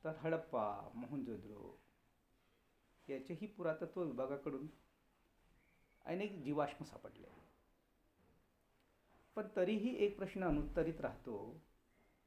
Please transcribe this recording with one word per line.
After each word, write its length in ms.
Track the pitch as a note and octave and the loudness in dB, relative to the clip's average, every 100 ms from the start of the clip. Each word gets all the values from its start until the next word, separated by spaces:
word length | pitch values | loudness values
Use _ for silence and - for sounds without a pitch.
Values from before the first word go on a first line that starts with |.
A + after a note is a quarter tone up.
तर 120 | D#3+ D#3 | -4 0
हडप्पा, 720 | D#3 D#3+ D#3+ B2+ G#2+ G2+ - | 4 4 4 2 4 2 -6
मोहनजोदडो 840 | A2 B2 C#3 A#2+ G#2 G#2 G#2 F2+ - - _ _ _ _ _ _ _ _ _ _ _ - | -8 -4 -2 -2 -4 -6 -12 -12 -14 -20 _ _ _ _ _ _ _ _ _ _ _ -6
याचेही 380 | C3+ C3+ E3+ G#3 | -6 -4 -6 -6
पुरातत्व 560 | - F3 D#3 E3 - | -2 0 2 -2 0
विभागाकडून 640 | E3+ A#2+ C3 C#3 D3+ C3+ D3+ - - _ _ _ _ _ _ - _ _ _ _ | 0 2 0 0 -2 -2 -6 -12 -20 _ _ _ _ _ _ -20 _ _ _ _
अनेक 280 | - E3+ G#3 | -6 -2 -2
जीवाश्म 520 | G3 C3+ D3 D3 - | -2 -2 2 2 0
सापडले. 440 | - - - - - - - - _ _ _ _ _ _ - - _ _ _ _ _ _ _ - - | -10 -10 -14 -16 -18 -18 -20 -20 _ _ _ _ _ _ -20 -20 _ _ _ _ _ _ _ -20 -8
पण 140 | - G3 - | -4 -2 4
तरीही 400 | F3+ G#3+ A3+ B3 | 4 6 2 4
एक 200 | G3+ G3+ | 4 4
प्रश्न 260 | F#3+ F#3+ | -4 0
अनुत्तरित 560 | F#3 D3 D3 - D#3+ D#3+ | 2 4 2 2 2 2
राहतो 600 | A#2+ A2+ - G#2 G#2 - - _ _ _ _ _ | -2 -2 -6 -6 -6 -10 -18 _ _ _ _ _